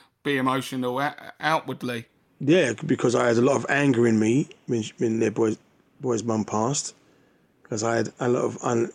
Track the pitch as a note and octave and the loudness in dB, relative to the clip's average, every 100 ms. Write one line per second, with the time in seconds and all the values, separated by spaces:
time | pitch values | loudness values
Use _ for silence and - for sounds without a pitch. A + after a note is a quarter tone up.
0 | _ _ C#3+ C#3 C3 C3 B2 C3 B2 B2+ | _ _ -2 0 0 -2 -4 -6 -4 -2
1 | D3 - - - D3+ E3 - - C3 B2 | -4 -6 -18 -6 -2 -2 -2 -8 -6 -8
2 | B2 _ _ - C3 F3+ C3+ A2 D3+ B2+ | -12 _ _ -4 2 4 4 0 -2 0
3 | B2+ B2 B2 A2+ C3 B2 B2 C#3 C#3+ A#2 | 2 2 4 4 4 2 0 2 2 4
4 | A#2+ A2 G#2+ C3 F#3 - - A#2+ G#2+ - | 4 4 4 2 0 -8 -4 -4 -4 -4
5 | A#2 A2+ A2 A2+ A2 A2 _ _ _ - | -2 0 0 0 -2 -2 _ _ _ -10
6 | C3 A2+ A2+ A2 G2+ G#2+ A2+ C#3+ - - | -4 -4 -2 -2 -2 -2 -2 -2 -8 -14
7 | _ _ _ _ _ _ - A2 A#2 A#2 | _ _ _ _ _ _ -10 -4 -2 -2
8 | A2+ - B2 B2 A#2 A2+ C3 A#2 A#2 | -2 -4 -2 0 -2 -4 -2 -2 -2